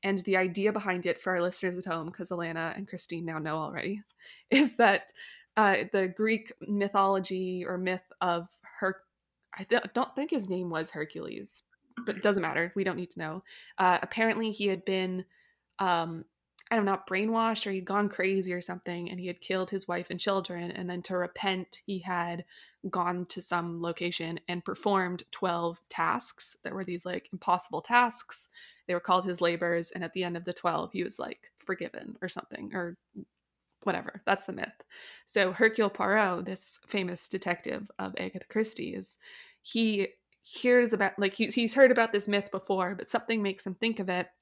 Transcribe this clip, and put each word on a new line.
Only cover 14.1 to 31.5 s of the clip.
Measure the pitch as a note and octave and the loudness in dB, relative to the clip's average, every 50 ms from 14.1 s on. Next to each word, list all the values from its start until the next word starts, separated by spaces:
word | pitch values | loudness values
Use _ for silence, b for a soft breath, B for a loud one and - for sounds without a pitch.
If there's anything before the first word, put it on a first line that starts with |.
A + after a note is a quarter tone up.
| - A3+ A3+ A3+ A3 - A3+ A3 | 0 2 2 2 2 2 0 -2
he | G3+ - G3+ | -2 0 0
had | G3+ F#3+ F3+ F#3+ | 0 0 0 0
been, | - F#3+ F#3+ F#3 F#3 F#3 F#3 F#3 b b b b b b b b b _ | 0 0 0 0 0 -2 -4 -6 b b b b b b b b b _
um, | - G3 F#3 F3+ E3+ E3 E3 E3 E3 - _ _ _ _ _ _ - - - | -2 2 2 2 2 2 -2 -6 -10 -12 _ _ _ _ _ _ -20 -6 0
I | A#3 | 2
don't | A3+ G#3 | 2 4
know, | G3 F#3+ F#3+ - | 2 0 0 -2
brainwashed | - F#3 F#3+ G#3 A3 A3+ A3+ A3+ A3+ A3+ A3 - | -2 0 0 2 2 2 2 2 2 2 0 -2
or | G#3 | -2
he'd | G3 F#3+ F3+ | -4 -4 -2
gone | - G3 G#3 G#3 | 0 2 2 2
crazy | G3+ G#3 - F#3 F#3+ G3 G3 F#3 F#3 F3 | 2 2 2 2 2 4 2 2 0 -2
or | F3 | -4
something, | F3 - F3+ F3+ _ F3+ F3 F3 F3 F3+ | -4 -6 -10 -8 _ -6 -6 -6 -6 -6
and | F#3 F3+ | -8 -6
he | F3+ | -6
had | F3+ F3+ - | -6 -8 -8
killed | - - F#3+ F#3 F#3 F3 | -4 -2 0 0 0 -2
his | - F#3+ - - | -4 -6 -4 -4
wife | F3 F3 F3+ - | -4 -4 -4 -6
and | F3+ F3+ | -6 -2
children, | - G#3 G3 G3 F3+ - F3+ F3 F3 F3 | 0 0 0 0 0 -4 -8 -6 -6 -6
and | - - F3+ F3 | -6 -6 -6 -6
then | F3+ F3+ F3+ | -6 -6 -6
to | - F#3+ | -2 -2
repent, | F3+ F3+ F3 - - - G3 F#3+ F#3 F3+ _ - - _ | -2 -2 -2 -4 -4 -2 0 0 -2 -4 _ -12 -14 _
he | - G3+ F#3 | -6 -6 -6
had | E3+ F#3 F3+ F3 E3+ F3 E3+ E3 - B B B B B B B - F#3+ | -4 -4 -2 -2 -2 -2 -4 -6 -8 B B B B B B B -8 -4
gone | - F#3 F3 F3 F3+ F3+ F3+ | 0 0 0 2 0 -2 -4
to | F3 - F#3+ | -6 -8 -8
some | F3 - F#3+ E3+ E3+ E3+ E3+ E3+ | -4 -2 -2 -2 -2 -2 -4 -4
location | E3+ E3+ E3 - F3 F3 F3 - E3 D#3+ E3+ E3 _ | -2 -4 -2 -2 -2 -2 -2 -2 -4 -4 -6 -8 _
and | - F3 F3+ - | -6 -6 -4 -4
performed | - F#3 - - G#3+ G3+ F#3+ F#3 F3+ F3+ F3 - _ | -6 -8 0 2 4 4 4 4 2 -2 -4 -8 _
twelve | - - - F#3 E3+ E3+ E3+ E3+ E3+ - _ _ | -8 -2 0 0 0 2 0 -2 -2 -4 _ _
tasks | - - E3 E3 G#3 B3 - - - - - - - _ _ | -4 0 2 2 2 0 -2 -6 -8 -8 -8 -8 -8 _ _
that | F#3 - | -8 -6
were | F#3+ F#3+ | -6 -6
these, | F#3 F3 F3 - | -4 -6 -6 -6
like, | F3+ F3+ F3+ - - - | -6 -6 -6 -6 -8 -12
impossible | F3+ - - F3+ F3+ - - - B3+ | -4 2 2 2 2 2 -4 -6 -6
tasks. | - - A#3+ A#3+ B3 A#3 A3+ - - - - - - - B B B B B B B | -2 4 4 4 4 4 2 -4 -8 -8 -10 -10 -10 -12 B B B B B B B
They | - F3+ | -4 -4
were | F3 | -2
called | - - F3+ F#3 F3+ | 2 4 4 4 4
his | G3 F3 F3 | 2 0 2
labors, | F3+ E3+ E3+ E3+ F3+ E3+ E3+ E3+ E3+ - | 2 2 2 2 0 2 2 0 0 -2
and | - F3+ | -6 -6
at | F3 D#3+ - | -6 -6 -4
the | F#3 F3+ | -4 -2
end | F3 E3+ | -2 -4
of | E3+ F3 | -4 -6
the | F3 F3 | -6 -8
twelve, | - - F3+ E3 D3+ E3+ F3 - | -2 0 0 0 0 -2 -2 -4
he | F#3+ F3+ | -4 -4
was, | - - - | -4 -4 -6
like, | - - - _ - - | -6 -8 -8 _ -16 -20